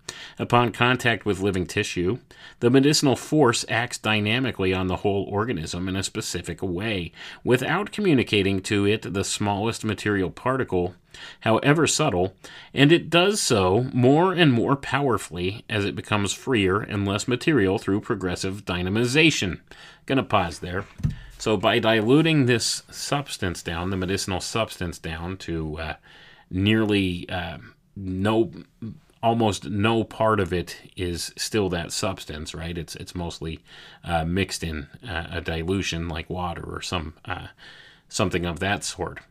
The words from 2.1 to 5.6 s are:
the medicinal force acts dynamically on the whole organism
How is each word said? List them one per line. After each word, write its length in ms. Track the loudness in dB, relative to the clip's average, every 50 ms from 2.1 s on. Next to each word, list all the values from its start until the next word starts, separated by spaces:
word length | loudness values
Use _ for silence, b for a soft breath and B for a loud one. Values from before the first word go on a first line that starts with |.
| -2 -4 -8 B B B B B B B
the 100 | 4 6
medicinal 460 | 6 8 6 6 4 4 4 4 2
force 500 | 2 0 0 2 4 4 4 4 2 -2
acts 300 | -2 -2 -2 -2 -2 -8
dynamically 760 | -4 0 0 2 2 2 2 0 0 0 -2 -2 0 0 2
on 140 | 2 2 2
the 120 | 0 -2
whole 260 | 0 0 0 0 0 -2
organism 680 | -2 -2 -2 -2 -2 -2 -4